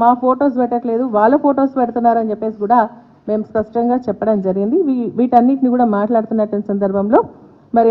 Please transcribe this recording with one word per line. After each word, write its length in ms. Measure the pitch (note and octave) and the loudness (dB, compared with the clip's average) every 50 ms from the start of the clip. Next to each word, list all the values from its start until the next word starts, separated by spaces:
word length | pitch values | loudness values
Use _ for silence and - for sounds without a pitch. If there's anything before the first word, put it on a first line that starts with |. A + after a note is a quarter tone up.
మా 80 | A#3 A#3+ B3 B3 B3+ | 2 2 2 2 2
ఫోటోస్ 340 | B3+ B3+ B3+ C#4+ C#4+ A#3 B3 | 0 0 2 0 0 0 0
పెట్టట్లేదు, 440 | B3 A3+ A#3+ A#3 B3 A#3+ A3+ A#3 C4 B3+ G#3 | 0 -2 -2 -4 -4 -2 -2 -2 -2 -2 0
వాళ్ళ 180 | G#3 G#3+ A#3+ C#4 D4+ D4+ | 2 2 2 2 2 2
ఫోటోస్ 280 | C#4+ C#4 C4+ C4+ C4+ - C4+ | 0 2 2 0 0 0 -2
పెడుతున్నారని 520 | A#3+ A#3 A3+ A#3+ A#3 A#3 A3+ A#3 A3+ G#3+ G#3 | -2 -2 -2 0 0 2 2 2 0 -2 -4
చెప్పేసి 240 | G#3+ A3 A3 G#3+ G3+ G#3 | -6 -6 -8 -6 -4 -2
కూడా 160 | G3+ A#3+ B3 G#3+ G#3+ - - - - _ _ _ - | 2 2 2 2 0 -4 -12 -20 -20 _ _ _ -4
మేము 140 | G#3+ G#3+ G#3+ - | -4 -4 -4 -4
స్పష్టంగా 460 | - A3 G#3+ A3 - A#3 A#3 A#3+ B3 B3+ B3+ | -4 -4 -4 -4 -4 -2 0 0 -2 -2 -2
చెప్పడం 300 | A3 G3 - - A3 G#3+ G3+ F#3+ | -4 -6 -4 -2 -2 -2 0 0
జరిగింది. 300 | F#3+ F3+ G3 G3+ A3 C#4 F#4+ E4+ | -2 -2 -2 -2 0 0 0 0
వీ-, 240 | C#4 C4 B3 A3+ G3+ - G#3+ | 0 -2 -2 -4 -4 -2 -2
వీటన్నిటిని 500 | B3+ B3 B3 A#3+ A#3+ B3+ C#4 C4 C4 B3 B3 | 0 2 2 4 4 2 2 0 0 0 2
కూడా 120 | B3 B3 A3+ G3+ | 2 0 0 0
మాట్లాడుతున్నటువంటి 680 | G3+ G#3 G#3+ A#3+ A3+ G#3+ - A3+ A3 G#3+ G#3+ G#3 G3+ G3+ - G3 | 0 0 0 0 -2 -2 -2 -2 -2 -2 -2 -4 -6 -4 -4 -2
సందర్భంలో 480 | G3+ G3+ F#3+ G3 G3+ G3+ G#3 C4+ G4 - - - - - - - _ _ _ - | -2 -2 -2 -2 -2 0 2 2 2 2 0 -6 -20 -20 -20 -20 _ _ _ 0
మరి 140 | A#3 A3+ A3+ | 2 2 4